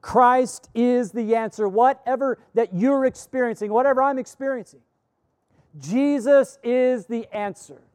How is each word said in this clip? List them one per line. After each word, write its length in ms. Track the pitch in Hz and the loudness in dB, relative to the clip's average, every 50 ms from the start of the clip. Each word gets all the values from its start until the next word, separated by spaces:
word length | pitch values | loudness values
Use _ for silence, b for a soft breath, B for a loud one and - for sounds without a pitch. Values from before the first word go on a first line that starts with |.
Christ 680 | - - - 226 247 247 254 254 254 214 - - - _ _ | -14 0 2 4 4 6 4 2 0 -2 -6 -16 -20 _ _
is 360 | 226 240 247 247 247 247 185 | 0 0 2 2 0 0 -2
the 240 | 190 240 226 208 226 | -6 -6 -2 -2 -2
answer. 320 | 226 226 208 - - 214 | -2 -2 -6 -6 -4 -4
Whatever 720 | 202 190 220 240 262 269 262 _ 240 262 233 277 269 233 b b b b | -2 2 2 2 2 2 0 _ -4 -2 -2 -2 -4 -4 b b b b
that 200 | 226 226 - 185 | -2 -2 -2 -2
you're 320 | 175 214 269 277 269 262 | -2 0 2 2 2 0
experiencing, 680 | 254 - - - _ - 262 247 233 220 - 214 208 | -2 -2 -6 -20 _ -4 -2 -2 -2 -4 -6 -6 -2
whatever 320 | 208 233 262 277 262 254 262 | 0 2 2 2 2 2 0
I'm 160 | 277 277 262 | 0 -2 -4
experiencing, 640 | 240 - - _ 269 269 269 240 190 - - 127 _ _ _ _ _ _ _ _ _ _ _ _ _ _ _ _ _ _ _ 151 | -8 -10 -12 _ -8 -6 -6 -8 -12 -16 -20 _ _ _ _ _ _ _ _ _ _ _ _ _ _ _ _ _ _ _ _ -18
Jesus 800 | 131 147 196 254 277 285 285 277 214 269 285 277 254 - - _ - | -8 -4 -2 0 0 0 0 0 2 4 4 4 4 2 -6 _ -4
is 420 | 233 247 254 254 254 254 233 185 | -2 0 2 2 2 0 -2 -4
the 220 | - 233 233 214 - - | -8 -8 -8 -8 -8 -8
answer. 480 | 208 208 202 190 - - - 139 120 _ _ _ | -8 -8 -8 -8 -12 -20 -20 -20 -20 _ _ _